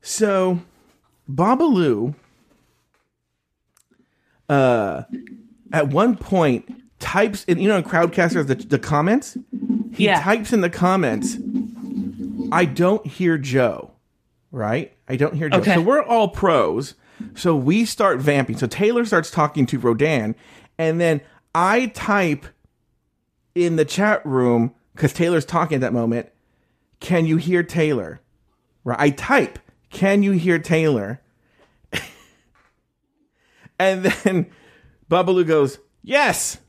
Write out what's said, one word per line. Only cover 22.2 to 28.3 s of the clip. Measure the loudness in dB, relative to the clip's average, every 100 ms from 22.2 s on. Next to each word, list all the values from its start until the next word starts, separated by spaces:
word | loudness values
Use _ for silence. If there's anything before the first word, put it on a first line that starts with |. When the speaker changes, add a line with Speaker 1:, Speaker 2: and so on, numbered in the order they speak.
| 0 -4 -8 _ _ _ _ _ _ _ _ _ _
Speaker 1:
in | -2 0 0
the |
chat | 0 0 0 0 0
room, | 2 4 4 2 _ _ -2
'cause | -2
Taylor's | 0 0 0
talking | 0 -2 -2 -2
at |
that | -2
moment, | -2 -2 -4 -8 _ _ _ _ _ _ _
"Can | -2 0 2
you | 0
hear | 0 -2
Taylor?" | 0 0 0 0 -6 -14 _